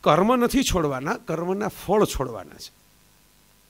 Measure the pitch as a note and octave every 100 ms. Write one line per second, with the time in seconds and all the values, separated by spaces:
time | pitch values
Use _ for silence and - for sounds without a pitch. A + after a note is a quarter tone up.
0 | F#3 D#3 G#3 B3+ A#3 B3+ B3+ F#3 D3+ C3
1 | C#3+ B3 - D#3+ F3 F#3+ G#3 - - G#3
2 | F3 - B2+ A2 F2+ - - _ _ _
3 | _ _ _ _ _ _ _